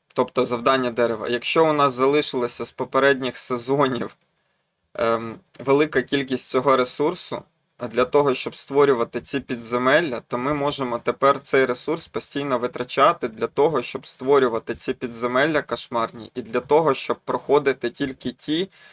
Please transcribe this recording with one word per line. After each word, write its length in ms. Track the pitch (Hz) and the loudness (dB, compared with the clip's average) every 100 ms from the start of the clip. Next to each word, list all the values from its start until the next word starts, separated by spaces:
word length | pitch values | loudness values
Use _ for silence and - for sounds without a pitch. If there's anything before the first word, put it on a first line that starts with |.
| _ | _
тобто 320 | - 123 - - | -2 -2 0 0
завдання 460 | 120 123 131 123 | 0 2 2 0
дерева, 360 | 113 117 110 107 | 0 0 0 -2
якщо 420 | 120 - 165 160 | -4 0 2 4
у 40 | |
нас 200 | 151 143 | 4 2
залишилося 720 | 123 135 151 147 131 120 - - | 2 2 2 0 -2 -4 -4 -6
з 60 | |
попередніх 640 | - 120 135 139 135 127 - | -6 -2 2 2 2 -2 -4
сезонів, 800 | - 123 117 139 135 120 110 - _ _ _ _ _ _ _ | -4 -4 -2 0 0 0 -6 -10 _ _ _ _ _ _ _
ем, 420 | - 117 113 113 101 _ - | -4 0 0 -4 -12 _ -10
велика 420 | 120 139 151 143 | 0 2 4 0
кількість 480 | 123 139 135 127 - | 0 -2 -2 -4 -2
цього 280 | 131 139 131 | 0 2 2
ресурсу, 680 | 123 - 151 180 - - - _ _ - | 2 0 -2 -2 -8 -8 -12 _ _ -12
а 100 | 123 | -6
для 180 | 113 123 | -2 2
того, 280 | 147 143 | 4 2
щоб 220 | 127 123 - | 0 -4 -6
створювати 680 | - 139 139 123 117 120 | -2 2 4 4 0 -4
ці 180 | - 139 | -4 -6
підземелля, 840 | 127 123 113 123 127 151 170 117 - | -4 -8 -4 0 2 2 2 -6 -6
то 100 | 120 | -4
ми 160 | 131 | -2
можемо 460 | 151 143 139 127 117 | -2 -2 -2 -4 -4
тепер 400 | - - 135 135 | -4 2 2 2
цей 260 | - 139 127 | 2 2 2
ресурс 420 | 123 - 160 - | 0 -2 -4 -4
постійно 520 | 117 - 143 143 123 | -8 -6 -6 -2 -2
витрачати 680 | 120 - 123 - 143 165 120 | -4 -6 -6 2 2 2 -4
для 200 | 110 113 | -4 -6
того, 340 | - 147 143 | 2 2 2
щоб 260 | 120 101 - | -4 -8 -10
створювати 680 | - 131 139 127 113 - 113 | -8 2 4 4 0 -6 -8
ці 180 | - | -6
підземелля 680 | 131 123 117 120 127 151 151 | -6 -6 -6 -2 0 2 0
кошмарні 680 | 127 120 - 120 113 117 104 127 | -2 -8 -4 -4 -4 -6 -14 -12
і 60 | |
для 180 | 110 123 | -4 -4
того, 340 | - 151 156 | 2 4 4
щоб 240 | 131 - 117 - | 0 -2 -6 -4
проходити 640 | 127 - 143 139 131 120 | -6 2 2 4 0 -4
тільки 420 | - 135 127 127 | -4 -8 -6 -8
ті, 380 | - - 160 190 - - | -8 -4 -2 -2 -8 -20